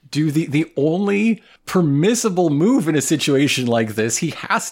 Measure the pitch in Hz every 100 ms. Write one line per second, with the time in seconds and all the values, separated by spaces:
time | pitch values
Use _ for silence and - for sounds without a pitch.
0 | - 143 156 151 165 143 160 - 151 175
1 | 202 202 226 214 - - - 185 160 143
2 | 190 240 220 180 170 143 202 262 160 151
3 | - 151 - 135 143 - 123 117 110 107
4 | 113 - 160 - - 220 -